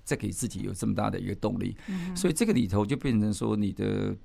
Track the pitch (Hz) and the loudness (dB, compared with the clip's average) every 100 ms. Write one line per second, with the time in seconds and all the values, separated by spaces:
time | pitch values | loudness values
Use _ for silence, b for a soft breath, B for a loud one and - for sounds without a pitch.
0 | - 147 101 - 123 - 98 98 107 101 | -4 -2 -2 -2 -4 -2 -6 -2 0 2
1 | 107 95 95 - 107 - 98 98 - 185 | 0 -2 -4 -2 -2 0 -2 -6 -6 -4
2 | 175 180 180 160 226 135 104 101 104 131 | -4 0 0 2 4 4 4 2 2 0
3 | 139 110 107 104 113 107 101 95 101 101 | 2 2 2 2 0 2 0 0 0 0
4 | 101 98 | 0 -4